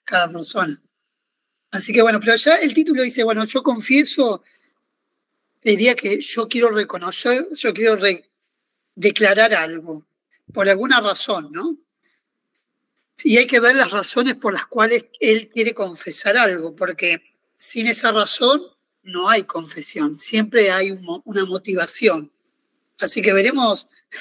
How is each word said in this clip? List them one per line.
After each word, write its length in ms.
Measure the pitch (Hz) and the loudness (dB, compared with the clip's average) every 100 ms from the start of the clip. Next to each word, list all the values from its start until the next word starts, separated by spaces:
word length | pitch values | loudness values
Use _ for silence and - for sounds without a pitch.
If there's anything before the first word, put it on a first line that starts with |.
cada 260 | - 185 175 | -2 0 0
persona. 500 | 170 160 214 170 143 _ _ _ _ _ _ _ _ _ | -4 -6 -4 -4 -6 _ _ _ _ _ _ _ _ _
Así 200 | 208 - | -4 0
que 80 | 226 | 4
bueno, 200 | 226 214 | 4 2
pero 160 | 214 233 | 2 2
ya 180 | 294 330 | 4 2
el 160 | 320 | 2
título 300 | 247 311 269 | 0 0 0
dice, 220 | 254 247 | -2 0
bueno, 200 | 226 220 | 0 0
yo 180 | 220 262 | -2 -2
confieso, 800 | 269 233 - 269 294 - 254 190 _ _ _ _ _ _ _ _ _ _ _ _ | -2 -2 0 2 2 2 0 -2 _ _ _ _ _ _ _ _ _ _ _ _
diría 340 | 226 202 226 240 | -2 0 0 0
que 240 | 208 202 | -2 -4
yo 280 | - - 220 | -4 -6 -4
quiero 220 | 240 233 | 0 0
reconocer, 800 | 214 202 180 175 - 254 254 349 | 0 -4 -6 -8 -4 -2 -2 -2
yo 220 | 302 247 | -6 -4
quiero 220 | 185 220 214 | 0 0 2
re-, 340 | 196 180 _ _ _ _ _ _ _ | 0 -2 _ _ _ _ _ _ _
declarar 580 | - 202 208 208 202 220 | -2 0 4 4 6 4
algo, 540 | 202 160 165 165 156 - _ _ _ - | 2 -2 -8 -12 -14 -16 _ _ _ -12
por 140 | - 196 | -2 2
alguna 320 | 196 240 254 | 2 4 2
razón, 500 | 208 185 - 196 147 | 2 -2 -2 -4 -6
¿no? 240 | 156 311 294 _ _ _ _ _ _ _ _ _ _ _ _ _ - | -8 -6 -8 _ _ _ _ _ _ _ _ _ _ _ _ _ -4
Y 140 | 311 226 | 2 4
hay 80 | 254 | 4
que 140 | 254 | 4
ver 140 | 233 269 | 4 4
las 140 | 240 | 2
razones 440 | 202 185 - 254 | 0 -2 0 0
por 180 | 247 226 | -2 -4
las 140 | 190 - | -4 -4
cuales 400 | 240 220 233 - - | 0 2 0 -4 -4
él 280 | 247 214 220 | 0 0 0
quiere 220 | 240 220 | -4 -4
confesar 600 | 220 190 165 - - 208 220 | -4 -8 -8 -8 -4 0 2
algo, 380 | 220 180 165 156 | 2 0 -8 -8
porque 460 | 180 165 175 170 _ _ _ - | -8 -4 -4 -4 _ _ _ -8
sin 300 | - 240 226 | -6 -4 -2
esa 260 | 226 240 | 0 0
razón 480 | 214 202 - 240 294 - _ _ _ | 0 0 2 2 2 -2 _ _ _
no 260 | 190 175 185 | -12 -4 0
hay 160 | 220 | 0
confesión, 760 | 190 170 160 - - - 147 147 | 0 -8 -10 -8 -8 -4 -4 -4
siempre 520 | - 220 214 233 202 | -4 -2 0 2 2
hay 200 | 185 196 | 2 -2
un 120 | 190 | -6
mo-, 200 | 180 170 | -10 -12
una 200 | - 196 | -8 -4
motivación. 880 | 190 185 208 185 165 - 226 160 151 _ _ _ _ _ _ - | -4 -4 -6 -4 -2 2 2 2 -4 _ _ _ _ _ _ -6
Así 240 | - - | -4 0
que 100 | 202 | 2
veremos, 560 | 196 208 277 240 196 - _ _ - | 4 4 2 0 0 -6 _ _ -20